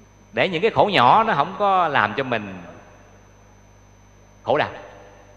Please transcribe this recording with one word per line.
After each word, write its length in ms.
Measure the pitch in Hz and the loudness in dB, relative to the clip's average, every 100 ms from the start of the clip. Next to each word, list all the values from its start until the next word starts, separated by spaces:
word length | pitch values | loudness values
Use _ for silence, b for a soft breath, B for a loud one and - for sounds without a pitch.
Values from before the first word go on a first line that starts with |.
| - _ - | -20 _ -8
để 160 | 110 160 | -2 -2
những 120 | 165 | 0
cái 100 | 214 | -2
khổ 180 | - 185 | 0 2
nhỏ 300 | 175 123 185 | 4 6 6
nó 100 | 226 | 4
không 220 | 170 151 190 | -2 -4 -2
có 280 | 202 190 170 | 0 0 0
làm 260 | 135 104 107 | 0 0 -2
cho 60 | |
mình 340 | 131 117 101 92 85 - - - - - - - - - - - - - - - - - | -4 -6 -6 -14 -16 -20 -20 -20 -20 -20 -20 -20 -20 -20 -20 -20 -20 -20 -20 -20 -20 -10
khổ 140 | - 151 | -2 -2
đau. 120 | 107 - - - - - - | -2 -6 -18 -20 -20 -20 -20